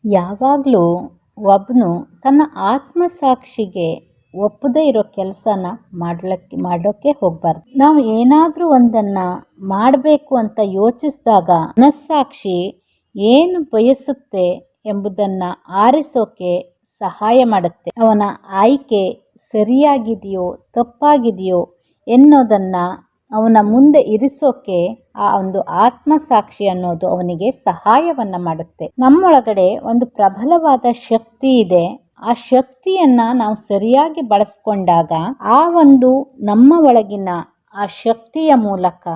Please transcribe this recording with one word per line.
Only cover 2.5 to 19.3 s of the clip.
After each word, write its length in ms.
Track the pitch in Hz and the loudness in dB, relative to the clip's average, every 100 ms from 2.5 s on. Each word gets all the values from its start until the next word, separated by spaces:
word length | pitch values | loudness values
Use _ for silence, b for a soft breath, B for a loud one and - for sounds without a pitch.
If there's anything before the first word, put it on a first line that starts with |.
| 190 | -4
ಆತ್ಮಸಾಕ್ಷಿಗೆ 1500 | 190 262 - 339 349 - 262 247 _ - 202 180 165 165 _ _ _ | -4 -4 -6 -6 -6 -2 -2 -2 _ -10 -8 -6 -6 -8 _ _ _
ಒಪ್ಪದೇ 540 | 180 208 _ 269 269 311 | -6 -6 _ -2 0 0
ಇರೋ 140 | 226 | 0
ಕೆಲ್ಸನ 640 | 208 - 185 196 226 196 180 233 _ | -4 -8 -10 -6 -6 -4 -6 -12 _
ಮಾಡ್ಲಕ್ಕೆ, 640 | 175 170 170 185 185 _ 180 | -10 -8 -8 -8 -8 _ -10
ಮಾಡೋಕೆ 540 | 180 175 196 208 285 | -6 -4 -4 -4 -4
ಹೋಗ್ಬಾರ್ದು. 680 | 285 190 165 165 160 _ 269 | -2 -4 -2 -6 -6 _ 0
ನಾವು 200 | 285 311 | 2 2
ಏನಾದ್ರೂ 680 | 226 220 247 294 330 311 339 | 0 0 4 4 2 -2 2
ಒಂದನ್ನ 500 | 262 240 220 202 196 180 180 _ _ | 4 4 2 -2 -4 -6 -8 _ _
ಮಾಡ್ಬೇಕು 800 | 190 196 240 269 294 294 - 254 | -8 0 0 2 2 0 0 -4
ಅಂತ 240 | 220 214 | -4 -4
ಯೋಚಿಸಿದಾಗ 880 | 208 190 220 240 302 - - 202 175 170 160 - | -4 0 -2 -2 -8 -4 0 0 2 -2 0 2
ಮನಸ್ಸಾಕ್ಷಿ 1080 | 269 294 - 311 254 - 202 180 185 - _ _ _ 202 | 2 2 -4 -4 -4 -8 -8 -6 -6 -12 _ _ _ -4
ಏನು 440 | 208 262 349 359 | 2 2 2 -4
ಬಯಸುತ್ತೆ 1160 | 294 220 233 262 - 269 _ 196 180 180 _ _ 214 | -4 0 2 0 -4 -10 _ -4 -4 -4 _ _ -8
ಎಂಬುದನ್ನ 560 | 202 202 196 196 190 180 - - | -8 -8 -6 -6 -4 -8 -10 -8
ಆರಿಸೋಕೆ 1120 | 185 226 294 285 254 208 _ 180 175 - _ _ _ | 0 2 2 -2 -4 -4 _ -6 -6 -6 _ _ _
ಸಹಾಯ 460 | 190 - 208 247 | -12 -6 2 2
ಮಾಡುತ್ತೆ. 460 | 240 202 185 - - - | 4 0 -2 -8 -16 -2
ಅವನ 200 | 226 208 202 - - | 0 2 -2 -8 -8
ಆಯ್ಕೆ 800 | 196 220 277 - 208 190 - _ | 0 2 2 -2 -2 -2 -8 _